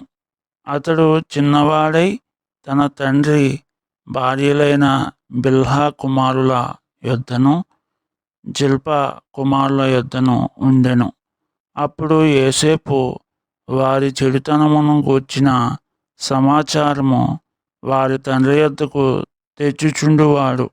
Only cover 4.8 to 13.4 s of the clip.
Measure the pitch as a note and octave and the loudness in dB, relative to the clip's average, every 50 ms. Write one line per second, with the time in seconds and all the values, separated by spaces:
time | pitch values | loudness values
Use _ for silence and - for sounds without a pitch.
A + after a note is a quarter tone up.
4.8 | C#3+ C#3 C3+ C3+ - - - _ _ _ - B2 B2 C3+ C3 C3 C3 B2 C3 C#3 | 2 2 2 0 -2 -6 -10 _ _ _ -6 -4 0 2 2 2 2 2 0 0
5.8 | D3 D3 C3+ - - C3+ C3+ C3+ C3 C3 C3 C3 C3 C3 C3 B2 B2 C#3 - - | 0 -2 -2 -4 -6 -2 -2 0 0 0 0 0 0 0 0 0 -2 -6 -8 -14
6.8 | _ _ _ _ - A#2 C3 A#2+ B2+ - B2 B2 C3 C#3 D3+ F3 - - _ _ | _ _ _ _ -6 -4 -4 -4 -4 -4 -2 0 2 2 2 0 -2 -8 _ _
7.8 | _ _ _ _ _ _ _ _ _ _ _ _ _ - C#3 - C#3+ C#3 C3+ C3 | _ _ _ _ _ _ _ _ _ _ _ _ _ -12 -6 -4 -2 0 -2 -2
8.8 | - D#3+ D3+ C#3+ C#3 - - - - _ _ C#3 C3+ C#3 C#3 C#3 C#3 C3+ C#3 C3+ | -2 -4 -2 -2 -2 -4 -6 -10 -18 _ _ -6 -2 -2 0 0 0 0 0 0
9.8 | C3+ C3 C3 B2+ A#2+ C3 - C3 C3 B2+ A#2+ A2+ - - - - C3 C3+ C3 C3 | 0 0 0 -2 -2 -4 -4 -2 0 0 0 0 -2 -4 -6 -2 0 2 2 4
10.8 | B2 B2+ B2+ A#2+ B2 - - _ _ _ _ _ _ _ _ _ _ _ _ C#3 | 2 2 2 0 0 -2 -4 _ _ _ _ _ _ _ _ _ _ _ _ -6
11.8 | D3 D3 - - D#3 D3+ D#3+ D#3 D#3+ D#3 C#3+ C3+ C3 C3+ C3 - D#3 D3+ D#3+ D#3+ | -6 -6 -6 -6 -2 0 2 2 4 4 4 2 2 2 0 0 0 0 0 0
12.8 | - - C#3 C3+ B2+ B2 - - - _ _ _ | -2 -2 -2 -2 -2 -2 -6 -10 -14 _ _ _